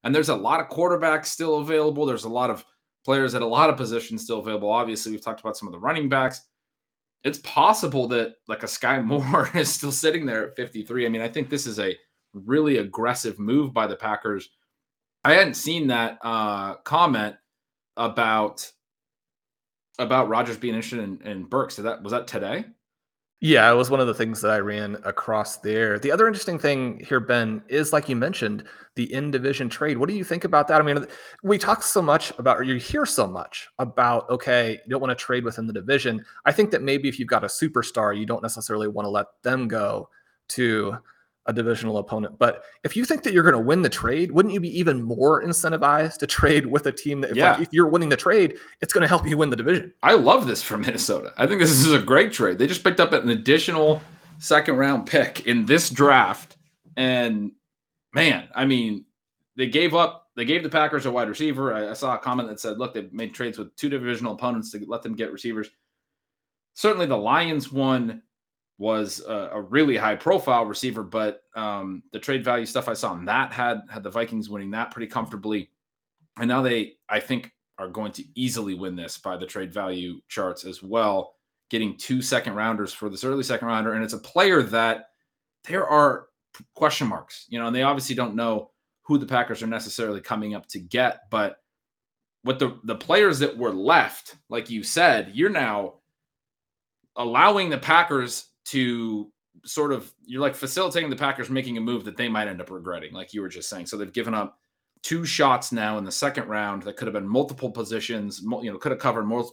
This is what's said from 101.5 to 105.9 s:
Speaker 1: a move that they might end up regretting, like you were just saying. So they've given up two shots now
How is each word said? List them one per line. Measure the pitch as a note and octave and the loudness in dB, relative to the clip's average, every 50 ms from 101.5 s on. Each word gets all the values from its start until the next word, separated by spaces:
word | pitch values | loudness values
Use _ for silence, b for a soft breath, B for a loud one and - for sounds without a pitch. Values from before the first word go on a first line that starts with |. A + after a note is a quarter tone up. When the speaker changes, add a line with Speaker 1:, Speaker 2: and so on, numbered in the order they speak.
| C3 C3+ C3 B2+ A#2 | -4 -4 -4 -4 -6
Speaker 1:
a | A2+ | -6
move | A2 A#2 B2 A2+ F#2 | -4 -4 -4 -4 -6
that | G#2 G2+ | -10 -6
they | - A#2+ A#2+ | -6 -4 -2
might | A2 G#2+ G#2+ | -2 -2 -4
end | G#2 F#2 F2 | -4 -8 -12
up | F2+ - | -14 -14
regretting, | F#2+ F2+ E2 F2+ F2 E2+ D#2 D#2 E2+ | -14 -14 -10 -10 -10 -10 -10 -14 -16
like | F#2+ F#2 - - | -16 -16 -12 -10
you | G#2 | -10
were | G2 F2+ | -10 -10
just | - F2 E2 | -12 -12 -12
saying. | - G#2 F#2 F2 | -12 -12 -12 -12
So | F2 - | -12 -10
they've | G#2 G#2 F#2+ - | -10 -10 -8 -6
given | A#2+ A2 A2+ A2+ | -6 -6 -4 -4
up | G#2+ G#2 - _ _ _ _ _ _ _ _ _ _ | -4 -4 -6 _ _ _ _ _ _ _ _ _ _
two | - - - E3+ E3+ | -8 -6 -4 -4 -4
shots | D3 - - D3 C3+ B2+ B2 - - | -4 0 2 4 4 4 2 0 -4
now | B2 A#2 A2 G#2+ | -4 -4 -2 -2